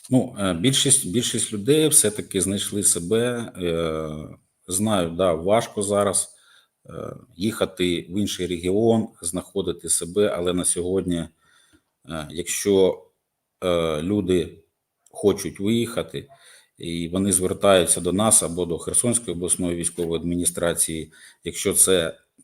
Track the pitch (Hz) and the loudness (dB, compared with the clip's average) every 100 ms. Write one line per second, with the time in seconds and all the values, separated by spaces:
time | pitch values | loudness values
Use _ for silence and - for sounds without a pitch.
0 | - 127 95 - 98 85 107 139 139 131 | 0 2 2 -2 -2 2 2 2 4 2
1 | 95 98 120 117 - 107 101 151 156 - | 2 -2 -2 -2 -4 -4 2 4 4 4
2 | 107 104 - 98 92 101 - 101 95 90 | 2 0 -4 -2 0 -2 -4 -2 0 0
3 | 85 110 120 120 107 90 87 82 82 78 | 0 0 0 -4 -8 -6 -4 -2 -2 -2
4 | 78 76 76 - _ _ - 90 107 104 | -6 -8 -12 -16 _ _ -6 -2 0 2
5 | 85 85 92 80 85 110 117 - 101 101 | 0 2 2 2 2 2 2 -4 0 2
6 | 101 92 - _ _ _ _ _ - - | 2 0 -4 _ _ _ _ _ -16 -12
7 | - - - - 101 - 95 - 90 85 | -12 -14 -16 -4 -2 0 -2 0 0 0
8 | 85 90 98 - 90 87 87 98 117 113 | -4 -2 -2 -2 -4 -2 0 2 4 4
9 | 104 - 90 92 - 98 90 85 82 - | 0 -6 -8 -6 -6 -6 -4 -4 -2 -4
10 | 85 95 104 - 87 90 87 92 87 95 | -2 0 2 2 -2 0 0 -2 0 0
11 | 90 87 82 _ _ _ _ _ _ _ | 0 -2 -4 _ _ _ _ _ _ _
12 | - 80 73 78 - - 101 95 92 - | -12 -10 -10 -10 -8 -4 4 6 6 2
13 | - _ _ _ _ - 92 87 82 76 | -8 _ _ _ _ -6 0 0 0 -2
14 | 82 104 90 90 80 - _ _ _ _ | -2 0 2 0 0 -8 _ _ _ _
15 | _ - 101 92 85 - 101 117 113 - | _ 0 2 2 -2 -6 -2 0 -2 -4
16 | 82 69 69 - - - _ - 85 85 | -8 -8 -14 -20 -20 -20 _ -14 -8 -6
17 | 85 90 98 90 90 90 101 95 82 - | -4 -2 0 0 0 2 6 6 6 0
18 | 90 90 110 104 82 85 85 80 - - | 0 2 4 4 2 -2 -4 -4 -4 -2
19 | 120 120 - 87 87 - 87 87 82 - | 0 -2 -4 -6 -2 -2 -2 -2 -4 -4
20 | 85 82 85 87 87 87 87 82 - 80 | -4 -2 -2 -2 -2 0 0 0 -2 -4
21 | 78 - - _ 85 - 98 90 - 95 | -10 -16 -20 _ -12 -4 -2 2 4 4
22 | 80 - _ _ | 2 -6 _ _